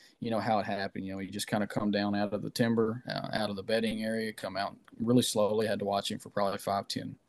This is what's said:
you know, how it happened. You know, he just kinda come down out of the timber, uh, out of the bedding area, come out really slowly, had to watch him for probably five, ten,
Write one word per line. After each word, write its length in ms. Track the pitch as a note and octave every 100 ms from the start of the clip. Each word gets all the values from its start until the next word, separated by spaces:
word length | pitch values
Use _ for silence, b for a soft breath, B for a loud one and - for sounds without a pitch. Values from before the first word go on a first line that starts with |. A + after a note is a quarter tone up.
| b b
you 100 | A#2
know, 100 | A2
how 180 | A2 G#2+
it 80 | G2+
happened. 400 | G2+ G2 - F#2+
You 60 |
know, 60 | F#2+
he 100 | F#2+
just 180 | G2+ -
kinda 200 | A2 G2+
come 240 | G#2+ G#2
down 240 | G2+ G#2
out 180 | G#2 G#2
of 100 | G#2
the 80 | G#2
timber, 520 | - A#2 A#2 A2 A#2+ -
uh, 200 | G2+ -
out 180 | - G#2
of 60 | G2+
the 60 |
bedding 420 | - A2+ A2 A2
area, 280 | A2 A2+ A2
come 240 | - G2 F#2+
out 200 | G2 - - -
really 220 | A#2 B2
slowly, 440 | A#2 A2 G#2 G#2+ A2
had 120 | G2+
to 60 |
watch 260 | G2+ G2+ -
him 80 | G#2+
for 100 | -
probably 300 | - G2 G2
five, 280 | - G2 -
ten, 280 | - - -